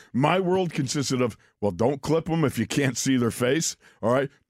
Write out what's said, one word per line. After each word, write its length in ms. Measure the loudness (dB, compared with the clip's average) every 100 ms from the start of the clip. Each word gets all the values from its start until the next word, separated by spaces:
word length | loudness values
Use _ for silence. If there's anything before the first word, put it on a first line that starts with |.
| -6
My 280 | 0 2 2
world 320 | 2 0 0
consisted 480 | -2 -4 -2 -2 0
of, 140 | 0 -4 _ _
well, 100 | -4
don't 320 | 0 0 0
clip 260 | 0 0 0
'em 160 | 0
if 140 | 2 0
you 80 | -2
can't 300 | 0 0 0
see 180 | 0 2
their 140 | 0
face, 460 | 0 0 0 -2 -8 -16 _
all 100 | 0
right? 160 | 0 0 -8